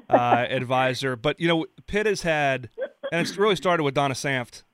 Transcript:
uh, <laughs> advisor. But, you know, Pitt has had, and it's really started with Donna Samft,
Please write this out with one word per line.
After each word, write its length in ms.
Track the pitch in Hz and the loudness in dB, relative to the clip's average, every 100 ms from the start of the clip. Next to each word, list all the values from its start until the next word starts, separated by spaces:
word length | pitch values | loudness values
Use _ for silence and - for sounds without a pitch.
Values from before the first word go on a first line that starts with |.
| - | 2
uh, 360 | 262 120 120 120 | 2 4 2 2
<laughs> 20 | |
advisor. 640 | 131 123 131 131 120 135 123 | -2 0 0 0 0 -4 -2
But, 240 | 147 151 | -2 0
you 80 | 170 | 0
know, 180 | 165 156 - - | 0 -2 -10 -6
Pitt 180 | 202 214 | -2 0
has 160 | 190 | 0
had, 480 | 175 151 143 131 123 - 554 - 554 | 0 0 0 0 -6 -10 -10 -8 -6
and 100 | 165 | -2
it's 160 | 165 175 | -2 0
really 180 | 214 190 | 0 2
started 280 | 185 170 | 0 2
with 120 | 143 135 | 0 0
Donna 180 | 139 | -2
Samft, 500 | 131 147 135 117 - _ | -2 -4 -4 -6 -14 _